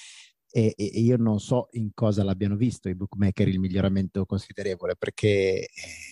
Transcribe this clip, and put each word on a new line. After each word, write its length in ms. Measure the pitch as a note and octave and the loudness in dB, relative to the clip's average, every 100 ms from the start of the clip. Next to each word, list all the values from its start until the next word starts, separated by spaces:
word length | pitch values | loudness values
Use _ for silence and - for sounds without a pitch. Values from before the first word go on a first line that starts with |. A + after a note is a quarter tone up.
| - - - _ _ | -20 -20 -20 _ _
e, 220 | - A2 - | 0 0 0
e, 160 | G2+ | -2
e 60 | G2+ | 2
io 160 | A#2 B2 | 4 4
non 240 | A2+ G#2+ | 2 0
so 300 | - B2 - | 0 -2 -2
in 200 | A#2+ G#2+ | -6 -8
cosa 320 | - A2+ G2+ G2 | 0 0 2 0
l'abbiano 320 | F#2+ G2+ G2+ | 0 -2 0
visto 320 | A#2+ - G2 | 0 -2 -6
i 60 | F2+ | -6
bookmaker 520 | G2 F#2+ G2+ - G2 | -6 0 0 2 0
il 140 | F#2 | 2
miglioramento 640 | F#2+ F#2+ F#2+ G2 F#2 - F#2 | 0 0 2 2 0 -4 -4
considerevole, 720 | F#2+ - - G2+ F#2 F2 F2+ | -4 -6 -8 -6 -4 -4 -4
perché, 640 | - - G#2+ G2+ F#2+ F#2 | -6 0 2 4 4 0
eh, 80 | - - - - - | -4 -12 -18 -18 -20